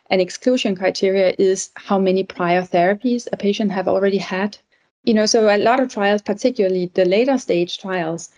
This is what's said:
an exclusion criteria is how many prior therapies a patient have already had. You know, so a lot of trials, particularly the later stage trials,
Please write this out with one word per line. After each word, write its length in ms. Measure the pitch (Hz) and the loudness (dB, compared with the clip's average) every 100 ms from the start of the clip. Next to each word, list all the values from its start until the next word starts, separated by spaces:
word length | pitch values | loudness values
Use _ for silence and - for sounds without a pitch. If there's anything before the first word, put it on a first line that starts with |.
| - | -2
an 100 | 190 | 0
exclusion 560 | 180 - - 254 220 185 | 0 -2 0 0 0 -2
criteria 580 | 185 - 196 196 185 - | -2 0 0 2 0 2
is 320 | 190 190 - | 2 0 -4
how 240 | - - 196 | -12 -2 0
many 240 | 190 190 | 2 0
prior 400 | 190 - 175 180 | -2 -4 0 0
therapies 640 | 180 180 175 208 254 247 - | 0 0 2 0 -2 -4 -4
a 40 | - | -4
patient 360 | 202 202 214 | -2 -2 -2
have 160 | 185 185 | -2 -2
already 300 | 190 196 196 | 0 0 0
had. 380 | 185 185 202 - _ _ _ _ | -2 -4 -4 -8 _ _ _ _
You 120 | - | 0
know, 120 | 214 214 | 2 2
so 220 | 233 214 | 4 4
a 100 | 208 | 4
lot 220 | 220 262 | 2 2
of 80 | 254 | 0
trials, 340 | - 202 208 | 0 0 0
particularly 720 | - 208 254 254 190 185 180 | -2 -2 -2 0 0 0 -2
the 120 | - 185 | 0 2
later 320 | 196 254 262 | 2 2 0
stage 400 | - 175 175 - | 0 -2 -2 -6
trials, 520 | 190 185 160 165 - | -6 -4 -4 -6 -10